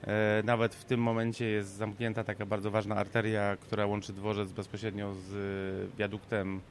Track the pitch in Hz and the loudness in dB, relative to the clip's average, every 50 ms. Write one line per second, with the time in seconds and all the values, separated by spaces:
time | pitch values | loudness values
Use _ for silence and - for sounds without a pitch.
0 | - - 104 107 107 107 107 107 107 113 120 113 117 113 - - - - 127 117 | -2 0 2 4 4 6 4 4 4 4 4 4 4 2 0 -4 -2 0 2 2
1 | 117 117 113 113 113 113 110 - 120 113 107 104 101 98 98 98 110 107 101 98 | 4 4 4 2 2 0 0 0 0 2 2 2 0 -2 -4 -4 -4 -4 -2 -2
2 | 120 113 107 113 110 - 104 98 104 98 107 104 98 107 101 110 101 101 107 101 | -2 -2 0 -2 -2 -2 -2 -4 -2 0 0 0 0 2 2 2 2 2 0 0
3 | 101 98 - 117 107 110 110 104 101 101 101 95 - - - 104 104 101 104 104 | 0 2 2 0 2 2 2 2 2 2 0 -2 -4 -4 0 0 2 2 2 0
4 | 98 - 101 98 98 107 107 101 104 95 92 - 101 - - 104 110 110 95 101 | -2 -6 -8 -4 -2 -2 0 0 -2 -2 -4 -8 -8 -8 -8 -4 -4 -4 -4 -4
5 | 104 101 98 95 95 95 98 101 98 98 98 98 95 95 95 95 95 95 - - | -4 -4 -6 -8 -10 -8 -6 -4 -4 -4 -2 -2 -2 -4 -4 -4 -4 -6 -2 -2
6 | 107 101 101 104 - - 117 104 95 95 95 95 95 - | -2 -2 -2 -6 -6 -2 -2 0 0 0 -2 -4 -8 -10